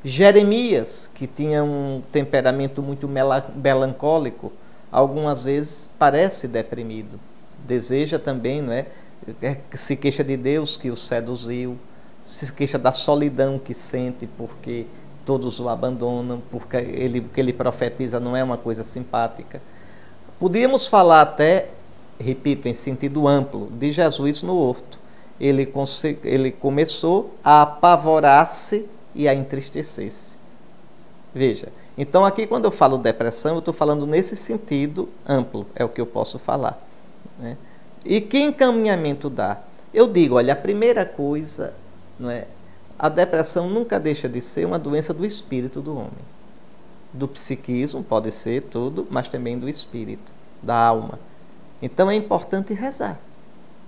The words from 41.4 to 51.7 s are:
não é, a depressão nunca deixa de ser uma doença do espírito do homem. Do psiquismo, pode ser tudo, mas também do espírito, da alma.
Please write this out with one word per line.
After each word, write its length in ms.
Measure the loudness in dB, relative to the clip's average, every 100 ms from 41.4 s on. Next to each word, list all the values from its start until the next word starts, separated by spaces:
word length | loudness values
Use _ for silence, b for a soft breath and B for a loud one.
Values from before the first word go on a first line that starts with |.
| -6 -8 -10 -10 -18 -18 -18 -10
não 120 | -8
é, 160 | -8 -10 -16 B B B 0
a 100 | 0
depressão 600 | 4 4 4 0 -2 0
nunca 320 | -2 0 0
deixa 280 | 0 -2 -2
de 120 | -6
ser 240 | -6 -4
uma 140 | -2 -2
doença 340 | 0 -2 -2
do 140 | -4 -4
espírito 540 | -6 -6 -4 -4 -8
do 160 | -8 -8
homem. 280 | -10 -12 -16 -16 -18 -18 -18 -18 -18 -18 -14
Do 160 | -8 -6
psiquismo, 720 | -6 -8 -8 -2 -2 -2 -4
pode 300 | 0 0 0
ser 300 | -6 -4 -4
tudo, 440 | -2 -4 -4 -4 -4
mas 180 | -4 -4
também 300 | -6 -6 -6
do 100 | -6
espírito, 640 | -8 -10 -10 -10 -10 -14 -18 -18 -12
da 140 | 0 4
alma. 420 | 4 4 -2 -10 -14 -18 -18 -18 -18